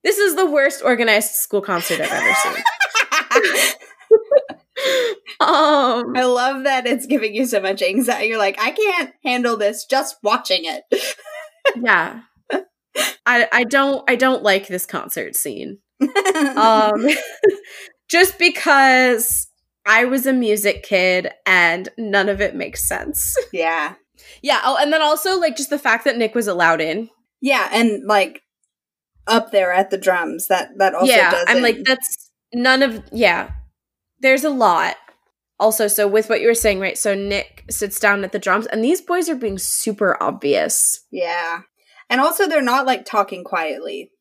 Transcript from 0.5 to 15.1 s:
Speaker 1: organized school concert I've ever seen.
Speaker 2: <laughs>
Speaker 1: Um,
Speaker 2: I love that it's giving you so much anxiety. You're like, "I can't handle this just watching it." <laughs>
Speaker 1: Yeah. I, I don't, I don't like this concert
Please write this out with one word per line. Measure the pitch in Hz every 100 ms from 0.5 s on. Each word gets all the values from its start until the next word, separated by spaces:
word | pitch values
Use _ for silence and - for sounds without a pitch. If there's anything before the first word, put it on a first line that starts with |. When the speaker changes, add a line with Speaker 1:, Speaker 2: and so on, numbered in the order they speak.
| 294 277 277
Speaker 1:
organized | - 233 233 214 214
school | - - 202
concert | 196 175 - 170
I've | -
ever | - 1047
seen. | 1077 1077 -
Speaker 2:
<laughs> | - 906 807 - - 311 - 494 - - - - - _ _ 440 - 554 - - _ - 539 523 480 392 - -
Speaker 1:
Um, | - 320 311 294 254 240 240 254
Speaker 2:
I |
love | 254 247 254 269
that | 269 262 240
it's | 254 -
giving | 269 214
you | 208 254
so | 214
much | 190 196
anxiety. | 180 202 240 208 220
You're | 226
like, | 196 196
"I | 226
can't | 311 415 359 262 _
handle | 285 247 240 220
this | 208 226
just | - 269 - -
watching | 208 226 - 185
it." | 165 151 _
<laughs> | - - - - - - _ 554 247
Speaker 1:
Yeah. | 233 185 160 233 _ _ _ 381 370 _ _ - - - 233
I, | 240 226
I | 240
don't, | 240 277 269 269 -
I |
don't | 247 262 262
like | 208 190 196
this | 185 -
concert | 175 -